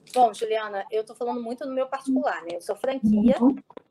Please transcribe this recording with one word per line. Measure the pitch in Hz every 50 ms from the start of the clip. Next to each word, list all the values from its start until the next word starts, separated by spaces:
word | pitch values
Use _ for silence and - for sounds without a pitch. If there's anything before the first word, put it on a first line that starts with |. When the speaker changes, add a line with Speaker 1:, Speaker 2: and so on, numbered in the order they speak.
| _ - -
Speaker 1:
Bom, | 247 247 226 202
Juliana, | - 226 214 220 220 214 208 202 196 196 -
eu | 214 220 220
tô | 226 233
falando | - 247 240 240 247
muito | 240 226 247 - 302
no | 269 262
meu | 262 262 262
particular, | 277 269 - 269 262 262 294 247 185 165 160
né? | 170 175
Eu | -
sou | - - 208
franquia | - - 254 269 269 262 214 214 208 208 240 269 262
Speaker 2:
Uhum. | 233 269 - - - _ _ - - _